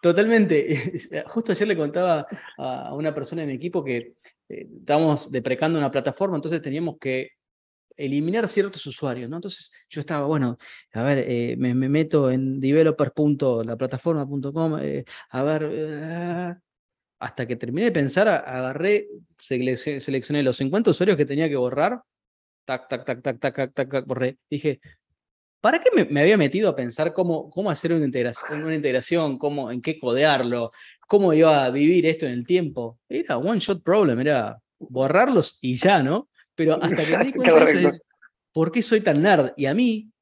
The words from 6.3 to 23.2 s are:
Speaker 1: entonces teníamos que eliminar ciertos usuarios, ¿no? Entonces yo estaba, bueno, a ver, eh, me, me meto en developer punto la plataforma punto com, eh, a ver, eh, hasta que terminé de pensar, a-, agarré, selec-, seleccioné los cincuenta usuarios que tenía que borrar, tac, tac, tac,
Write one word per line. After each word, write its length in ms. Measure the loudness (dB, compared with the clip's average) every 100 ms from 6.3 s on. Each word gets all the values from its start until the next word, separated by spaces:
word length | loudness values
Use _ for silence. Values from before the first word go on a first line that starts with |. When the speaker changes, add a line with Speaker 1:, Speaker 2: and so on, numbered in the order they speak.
| -2
Speaker 1:
entonces 240 | -4 -6
teníamos 340 | -4 -6 -6 -6
que 320 | -6 -6 -8 _ _ _ _ _ _ -10
eliminar 520 | -4 -2 0 -2 0
ciertos 360 | 0 -2 -6 -14
usuarios, 440 | -8 -6 -6 -8
¿no? 60 | -10
Entonces 340 | -12 -16 -20 _ _
yo 120 | -12
estaba, 260 | -6 -4 0
bueno, 320 | 0 0 -2 -14 -20 _
a 100 | -4
ver, 220 | 0 0 0
eh, 260 | -2 -2 -2
me, 180 | 0
me 140 | 0 0
meto 420 | 0 2 2 2
en 280 | 0 -2 -2
developer 540 | 2 4 4 2 -2
punto 500 | 2 0 2 0 0
la 140 | -4 -6
plataforma 500 | -6 -4 -2 -2 -4
punto 260 | -6 -6
com, 260 | -4 -2 -2
eh, 240 | -4 -6 -8 -20 -10
a 120 | -4
ver, 240 | -2 -2 -4
eh, 840 | -6 -8 -8 -10 -8 -6 -6 -8 -10 _ _ _ _ _ _
hasta 260 | -12 -8 -6
que 100 | -6
terminé 300 | -4 -2 0
de 60 |
pensar, 340 | 2 0 2 2
a-, 120 | 2
agarré, 680 | -4 -6 -6 -2 0 0 -2 -18 _ _
selec-, 600 | -6 -2 -2 -2 -4 -6
seleccioné 420 | -4 -6 -2 0
los 140 | 0 0
cincuenta 340 | 0 2 2
usuarios 260 | 4 2 2
que 100 | 0
tenía 220 | 0 -2
que 80 | 0
borrar, 460 | -2 0 -2 -2 _ _ _ _ _ _
tac, 240 | -8 -8 -6
tac, 160 | -8
tac, 180 | -6 -6